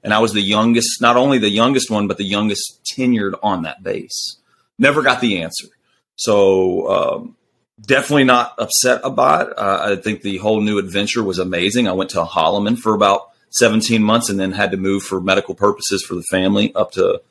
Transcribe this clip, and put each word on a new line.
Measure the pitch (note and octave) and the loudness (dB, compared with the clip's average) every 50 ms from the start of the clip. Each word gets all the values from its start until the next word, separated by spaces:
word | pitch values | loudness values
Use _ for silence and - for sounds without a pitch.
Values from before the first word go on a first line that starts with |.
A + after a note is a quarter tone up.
| _ | _
and | G#2+ G#2+ | 0 2
I | G#2+ | 2
was | A2+ A2 G2+ | 2 2 0
the | G#2+ | -2
youngest, | G2+ F#2+ G#2+ G#2+ A2 A#2 A#2+ A#2 A#2 - - - B2 | -2 0 0 2 2 4 2 2 0 -2 -4 0 2
not | A#2+ A#2+ | 4 4
only | B2 B2+ C#3 C#3 B2 | 4 4 4 2 2
the | G#2+ G#2 | 2 2
youngest | G2+ G#2+ A2+ B2+ C#3 C3 B2+ - | 2 2 2 2 2 0 -2 0
one, | A2+ G#2 G2+ G2 | -2 -2 -2 -2
but | F#2+ | -4
the | - G2+ | -4 -4
youngest | F#2+ G2+ G#2 G#2 G#2+ G2+ - - - - _ _ - | -4 -2 -2 -2 -2 -2 -4 -6 -10 -12 _ _ -12
tenured | - - C3 B2 B2 A2 G2+ G2 F#2 - - | -6 -2 0 0 2 0 0 -4 -6 -4 -2
on | G#2+ F#2+ F2+ D#2+ | -2 -2 -2 -4
that | D#2+ - - F#2 | -8 -10 -10 -8
base. | F#2+ G2+ G#2+ - - - - - - - _ _ _ _ _ _ _ _ - | -6 -6 -6 -8 -10 -10 -10 -10 -10 -12 _ _ _ _ _ _ _ _ 2
Never | A#2+ C#3 C#3+ D3+ C3 | 2 2 2 4 2
got | C#3 B2+ B2 | 2 0 2
the | C3 A#2 G2+ F2+ E2 | 0 0 0 -2 -4
answer. | E2 - - - - _ _ _ _ _ _ _ _ _ | -6 -8 -10 -12 -14 _ _ _ _ _ _ _ _ _
So, | - - A#2 G#2+ G#2 G2 G2 F#2+ F#2+ F#2 F#2 F2+ F2+ - - | -8 -2 2 4 4 6 6 4 4 2 2 0 -2 -2 0
um, | F#2+ - - - - - A#3+ - - _ _ _ _ _ _ _ _ _ | 0 0 0 -2 -4 -6 -10 -14 -20 _ _ _ _ _ _ _ _ _
definitely | G#2+ - C3 C3+ C3+ - D3 D3 C3+ | -2 0 0 0 0 2 2 2 4
not | B2+ B2+ B2 A#2 - - - | 4 4 2 2 -2 -4 -8
upset | A2 G#2 - - - B2+ B2 - - | -6 -2 -2 0 2 2 0 0 -2
about | C3+ C3+ - B2 C#3 D3+ E3+ - - | -4 0 2 2 4 2 2 0 -4
it. | - - | -6 -6
Uh, | G#2 G2 G2 - E2 G#2 G2+ | -2 -2 -2 0 0 -2 -2
I | |
think | F#2+ - A2 G#2+ G#2 - | -2 -2 -6 -6 -4 -6
the | G2+ G2 F#2 | -8 -8 -4
whole | G2 G#2+ G#2+ A2 G#2 | -2 0 0 2 0
new | G#2 G#2+ G2+ | 0 0 0
adventure | F#2+ F#2 E2+ G2 G2+ G#2+ - A#2 G#2+ | -2 -2 -2 -4 -2 -2 -2 -2 -2
was | G2 F#2 F2 | -2 -2 -4
amazing. | F#2 F#2 F2+ F2 F2+ G2+ G2+ B2 A#2+ | -4 -4 -2 -2 -2 0 0 0 0
I | G2 F#2 | 0 0
went | F#2 F#2+ - | -2 -4 -4
to | - F#2 E2 | -2 -4 -4
Holloman | E2 - F2 D#2+ E2 F#2 G2+ G#2 G#2 A#2+ A#2 | -2 0 0 2 2 2 0 0 -2 -2 -2
for | - A2 G#2+ | 0 -2 0
about | G2+ G#2 G2 G2 G2 - - _ _ _ _ | 2 4 4 2 2 -2 -8 _ _ _ _
seventeen | - - A#2+ A2+ G#2+ A2 G#2+ - A#2 A2 G#2+ | 0 2 2 4 4 2 0 2 0 2 2
months | G#2+ A2 A#2 A#2 - | 2 2 2 0 0
and | G2+ G2 | -4 -2
then | F#2+ F#2+ F#2+ | -4 -4 -2
had | G2+ G2+ F#2+ | -2 -2 -2
to | G2 F#2+ | -2 -2
move | F#2 G2 G2 G2 - | -2 -2 -2 -2 -4
for | - F#2+ F#2 | -4 -6 -4
medical | F2+ G2 F#2+ G2+ - - F#2 | 0 0 0 0 0 -4 -6
purposes | _ G2+ G#2 G2+ - - - G2+ F#2 - | _ 0 0 0 0 -4 -4 -4 -4 -4
for | - F#2 | -6 -8
the | F2+ E2+ | -8 -6
family | - - F#2 F#2 F#2+ G2+ G2+ G#2+ A2 - | -2 -2 0 2 2 2 2 0 0 0
up | - G2+ - - | -2 -4 -2 0
to | F#2+ F#2 F#2 F#2+ F#2+ _ _ | 0 0 0 0 -2 _ _